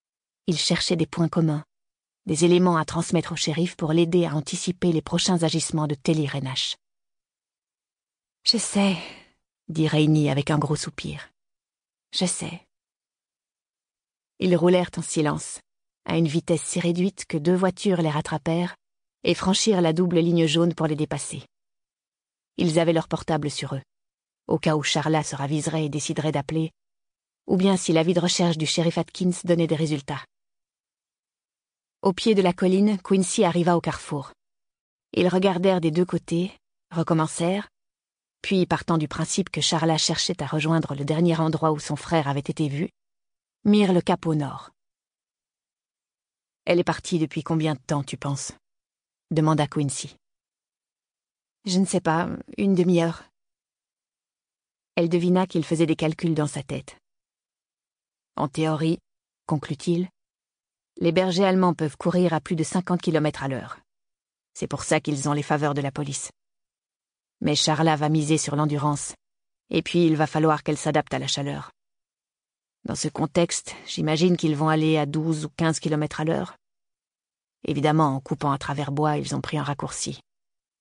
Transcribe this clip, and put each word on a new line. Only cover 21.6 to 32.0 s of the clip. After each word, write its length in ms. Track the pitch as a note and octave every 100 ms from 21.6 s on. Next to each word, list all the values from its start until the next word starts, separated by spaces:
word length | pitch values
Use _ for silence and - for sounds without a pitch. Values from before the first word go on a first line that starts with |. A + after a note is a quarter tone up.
| _ _ _ _ _ _ _ _ _ -
Ils 200 | F3 D#3+
avaient 160 | E3
leur 140 | E3 -
portable 420 | D#3+ - D#3 D3
sur 240 | - C#3
eux, 80 | C#3 - _ _ _ _ _ -
au 100 | D#3+
cas 180 | E3 D3+
où 80 |
Charla 400 | - D#3 D#3 D#3
se 120 | C#3+ C#3
raviserait 500 | C#3 D3+ D3+ D#3+ D3
et 40 |
déciderait 420 | D3 - D#3 D#3
d'appeler, 400 | D3 - D#3+ D#3+ - _ _ _ _ _ _ -
ou 100 | F#3
bien 200 | G3 F#3
si 160 | -
l'avis 200 | E3 E3
de 60 | F3
recherche 380 | F3 - F3 D#3+
du 80 | D3+
shérif 320 | - E3 E3
Atkins 360 | - - F3+ F3
donnait 240 | F3 E3+ E3
des 80 | D#3
résultats. 480 | D#3 D3 - C#3 - _ _ _ _ _ _ _ _ _ _ _ _ _ _ _ _ _